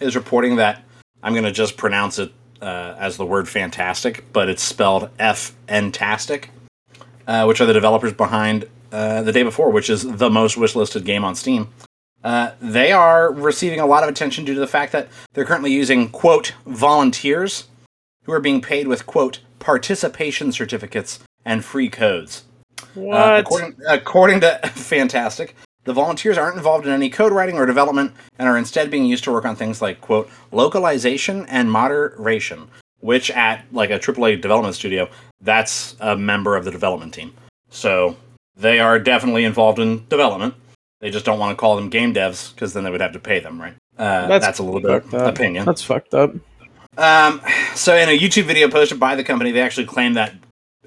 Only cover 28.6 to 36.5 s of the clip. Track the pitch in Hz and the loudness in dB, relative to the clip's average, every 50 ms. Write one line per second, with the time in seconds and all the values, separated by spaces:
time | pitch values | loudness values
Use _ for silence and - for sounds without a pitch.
28.6 | 117 113 - 160 151 147 151 143 131 123 123 123 - 139 120 113 113 120 107 - | 0 -2 -2 -2 -2 0 0 0 0 0 0 -2 -2 -2 -2 -2 -2 -4 -6 -6
29.6 | 110 110 107 - 110 98 90 - - - 110 107 107 - - - - _ - 110 | -6 -6 -4 -4 -4 -6 -6 -8 -2 0 0 0 0 -4 -12 -20 -20 _ 0 2
30.6 | 131 147 - 190 180 165 147 127 117 123 131 139 - - 190 196 185 - 131 127 | 2 2 2 0 0 0 0 0 0 -2 -2 -2 -4 -4 -4 -6 -8 -4 -2 0
31.6 | 120 110 110 110 123 135 143 147 147 147 - - 107 113 113 107 - - 87 78 | 0 2 2 0 0 0 0 -2 -2 -4 -6 -6 -4 -2 -2 -2 -4 -8 -10 -12
32.6 | 80 - _ - _ _ _ _ - 110 123 127 - - - 123 117 110 113 110 | -18 -20 _ -20 _ _ _ _ -2 0 0 0 0 -2 -2 0 0 0 0 -2
33.6 | - - - 120 107 98 104 92 - - - 120 117 113 104 90 85 98 107 117 | -10 -10 -4 -2 -2 0 -2 -2 -2 -4 -2 2 2 2 2 0 0 0 2 2
34.6 | 110 98 90 - - 98 95 92 90 - - - - - _ _ 95 113 110 110 | 2 -2 -6 -6 -6 -4 -2 -2 -4 -4 -8 -18 -20 -20 _ _ -2 0 2 2
35.6 | 110 - - - - - - - 107 107 104 98 101 104 104 104 98 104 | 2 0 -6 -8 -10 -12 -14 -6 -4 -2 -2 -2 0 -2 -2 0 0 0